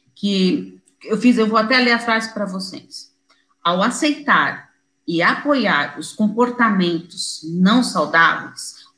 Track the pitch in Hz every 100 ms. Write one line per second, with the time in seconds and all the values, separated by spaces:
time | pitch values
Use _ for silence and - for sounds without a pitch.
0 | _ - 202 196 185 156 92 - _ _
1 | - 214 247 220 214 220 220 254 240 233
2 | 233 220 220 208 196 185 - - - -
3 | - _ _ _ _ _ 170 185 220 240
4 | 302 294 262 170 139 - - _ _ _
5 | - 165 190 254 285 269 196 147 143 -
6 | 160 - 214 220 240 240 226 190 175 165
7 | - - - - 160 175 185 247 - 180
8 | 147 165 160 - - - - - -